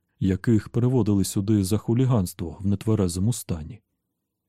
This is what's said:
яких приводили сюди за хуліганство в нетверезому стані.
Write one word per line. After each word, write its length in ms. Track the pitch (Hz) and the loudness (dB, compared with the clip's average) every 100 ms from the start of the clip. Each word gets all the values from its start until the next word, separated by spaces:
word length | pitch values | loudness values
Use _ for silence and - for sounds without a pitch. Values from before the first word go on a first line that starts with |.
| _ - | _ -4
яких 500 | 98 92 - 110 - | -2 0 2 2 2
приводили 540 | 120 123 131 104 101 | -2 0 2 2 2
сюди 400 | 92 107 98 107 | 2 -2 0 2
за 140 | 92 104 | 2 -2
хуліганство 800 | - 117 127 120 87 - 82 - | 0 0 2 0 -2 -6 -12 -6
в 60 | 98 | -2
нетверезому 680 | 98 110 104 92 90 107 | -2 0 0 0 0 -2
стані. 480 | - - 85 76 - _ _ _ _ _ _ | -2 -6 -8 -10 -16 _ _ _ _ _ _